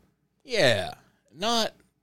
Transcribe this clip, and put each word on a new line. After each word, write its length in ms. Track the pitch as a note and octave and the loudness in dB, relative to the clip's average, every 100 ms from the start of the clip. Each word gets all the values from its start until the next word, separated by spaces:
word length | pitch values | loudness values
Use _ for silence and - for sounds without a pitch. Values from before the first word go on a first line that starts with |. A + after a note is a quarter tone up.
| _ _ _ _ | _ _ _ _
yeah, 480 | C4+ A3 C3+ G2+ E2 - _ _ _ | -4 2 2 2 -2 -10 _ _ _
not, 400 | C#3+ G#3+ A#3 G#3 - _ _ | -6 -2 0 -2 -6 _ _